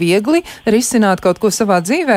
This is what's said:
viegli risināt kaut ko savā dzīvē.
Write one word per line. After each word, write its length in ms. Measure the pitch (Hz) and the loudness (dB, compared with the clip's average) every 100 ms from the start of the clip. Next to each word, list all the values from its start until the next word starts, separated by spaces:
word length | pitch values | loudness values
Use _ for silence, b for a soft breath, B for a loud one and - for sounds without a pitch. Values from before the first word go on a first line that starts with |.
viegli 420 | 170 190 214 330 - B - | 0 0 0 -2 -2 B 0
risināt 560 | 220 247 240 208 185 | 0 0 0 0 0
kaut 160 | 185 180 | 0 0
ko 140 | 220 | -2
savā 240 | - 214 180 | -2 0 0
dzīvē. 360 | 175 302 302 | 0 -2 0